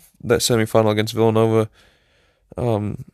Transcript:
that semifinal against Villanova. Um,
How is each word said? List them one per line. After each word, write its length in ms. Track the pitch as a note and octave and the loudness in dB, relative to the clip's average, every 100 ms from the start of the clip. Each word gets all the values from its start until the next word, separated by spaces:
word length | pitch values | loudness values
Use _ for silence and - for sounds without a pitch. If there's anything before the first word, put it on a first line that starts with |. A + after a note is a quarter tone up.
| _ _ | _ _
that 180 | - F#2 | -2 0
semifinal 520 | - A#2 A2 A2+ A2 | 2 0 2 2 2
against 220 | G#2+ A2 | 0 -2
Villanova. 560 | A2+ A2+ A2 A2+ A2 G#2+ _ _ _ _ _ _ _ _ - | 0 0 2 2 2 -2 _ _ _ _ _ _ _ _ -6
Um, 480 | A#2+ G#2 G#2 - - | -4 -2 -4 -10 -14